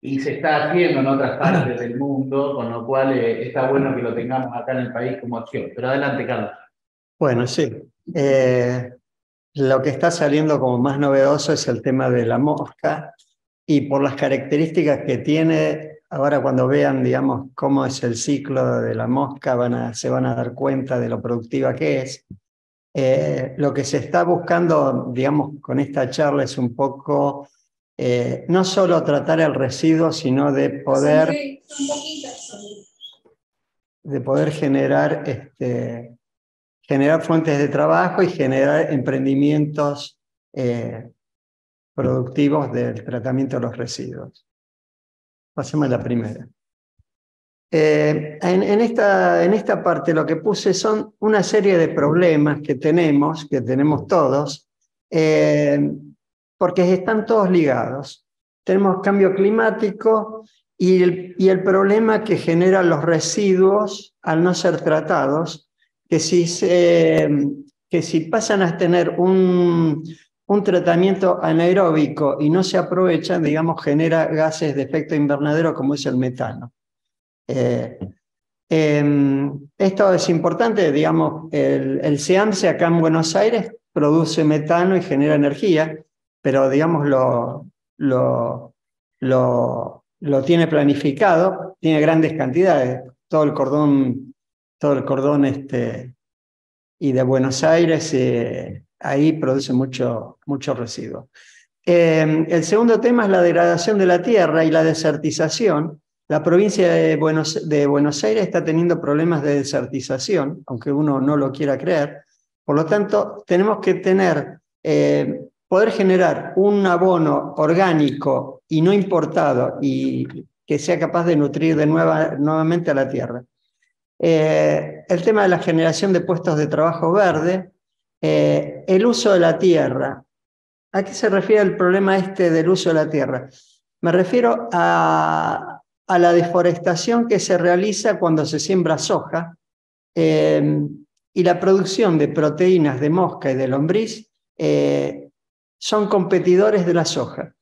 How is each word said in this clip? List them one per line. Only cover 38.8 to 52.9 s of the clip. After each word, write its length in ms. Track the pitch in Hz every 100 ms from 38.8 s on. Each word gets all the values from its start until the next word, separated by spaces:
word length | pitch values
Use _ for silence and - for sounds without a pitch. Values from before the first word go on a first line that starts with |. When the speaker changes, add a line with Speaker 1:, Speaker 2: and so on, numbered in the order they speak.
| 165
Speaker 2:
emprendimientos, 1300 | 147 131 135 135 135 143 151 147 151 147 143 - _ _ _ _
eh, 560 | - 127 120 113 113 120 _ _ _ _ _ _ _ _
productivos 800 | - 127 131 127 - 143 151 135
del 320 | 120 123 110
tratamiento 520 | - 120 117 131 135 131
de 60 |
los 140 | 117 113
residuos. 680 | 120 - 127 - - _ _ _ _ _ _ _ _ _ _ _ _
Pasemos 320 | - 135 156 139
a 40 |
la 120 | 120
primera. 460 | 123 120 110 - - _ _ _ _ _ _ _ _ _ _ _ _
Eh, 680 | 160 156 151 151 151 151 -
en, 200 | 180 180
en 160 | 196 202
esta, 640 | 226 233 202 190 180 170
en 100 | 170
esta 260 | 208 202 190
parte 320 | 175 156 -
lo 140 | 160 147
que 80 |
puse 400 | 160 220 196 214
son 400 | 185 220 214 208 _
una 240 | 208 214
serie 340 | 180 214 202 180
de 100 | 160
problemas 720 | 165 147 160 180 151 147 147
que 120 | 143
tenemos, 760 | 131 156